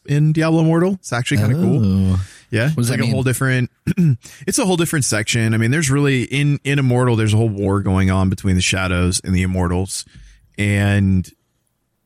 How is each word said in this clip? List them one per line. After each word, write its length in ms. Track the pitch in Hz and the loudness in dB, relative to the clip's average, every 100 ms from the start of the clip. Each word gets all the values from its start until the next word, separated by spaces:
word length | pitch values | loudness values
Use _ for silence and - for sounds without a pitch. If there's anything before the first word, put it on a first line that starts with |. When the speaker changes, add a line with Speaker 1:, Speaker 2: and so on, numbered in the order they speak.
| - | -4
Speaker 1:
in 260 | 147 151 | 0 2
Diablo 300 | 156 160 165 | 0 0 2
Immortal. 320 | 160 165 180 | 2 2 0
It's 180 | 196 - | -2 -6
actually 260 | 120 123 104 | -6 -2 0
kinda 180 | 107 147 | 0 0
cool. 260 | 185 151 | 0 2
Speaker 2:
Oh. 420 | 101 95 95 92 95 - _ | 2 2 2 0 -4 -12 _
Speaker 1:
Yeah, 160 | 110 143 | -2 -2
Speaker 2:
What 60 | 151 | 0
does 20 | |
Speaker 1:
it's 100 | 117 | -2
Speaker 2:
that 20 | |
Speaker 1:
like 60 | 117 | 0
a 40 | |
Speaker 2:
mean? 80 | 113 | 0
Speaker 1:
whole 120 | 120 | 0
different, 480 | 131 120 131 127 123 _ - 175 | -2 -2 -2 -2 -4 _ -4 0
<clears throat> 0 | 165 123 - - 139 | 2 0 -6 -12 -6
it's 100 | 240 | -2
a 60 | 190 | 0
whole 120 | 180 | 0
different 260 | 170 160 123 | 0 -2 -2
section. 480 | 107 107 117 113 | -2 -2 0 0
I 40 | 113 | 0
mean, 140 | 113 | 0
there's 180 | 147 139 | 0 0
really, 320 | 139 143 131 | 0 2 0
in, 360 | - 139 147 143 | -2 -2 0 0
in 140 | 139 143 | -2 0
Immortal, 360 | 131 123 127 113 | 2 2 2 2
there's 160 | 110 | 2
a 40 | 107 | 2
whole 120 | 113 | 0
war 320 | 101 98 101 | 0 0 0
going 280 | 98 95 95 | 0 0 2
on 180 | 95 95 | 2 0
between 260 | 95 98 92 | 0 0 0
the 60 | |
Shadows 580 | 90 95 92 87 90 92 | 0 -2 -2 0 0 -2
and 100 | - 92 | -2 -2
the 60 | |
Immortals. 640 | 92 92 87 90 95 - - - - - _ - | 0 -2 -2 -2 -4 -8 -14 -20 -20 -20 _ -4
And 720 | 104 101 101 101 95 92 85 - _ _ _ _ _ _ | -2 0 2 2 2 0 -2 -12 _ _ _ _ _ _